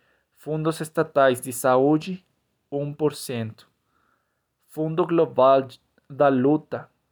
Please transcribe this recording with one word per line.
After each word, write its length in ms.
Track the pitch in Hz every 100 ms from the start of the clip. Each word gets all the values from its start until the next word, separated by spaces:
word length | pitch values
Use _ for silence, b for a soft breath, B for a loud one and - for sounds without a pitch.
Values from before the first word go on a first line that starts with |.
| _ _ _
Fundos 480 | _ - 156 156 160
Estatais 600 | 156 - 151 - 135 123
de 120 | 135
Saúde, 760 | 123 135 127 139 156 175 185 _ _ _ _ _
um 200 | 143 147
por 220 | 147 151
cento; 560 | 143 - 120 110 - _ _ _ _ _ _ _ _ _ _ _
Fundo 400 | - 160 165 170
Global 600 | 170 156 127 131 135 123 - _ _ _
da 160 | 135 143
Luta 640 | 131 127 151 - 120 - _ _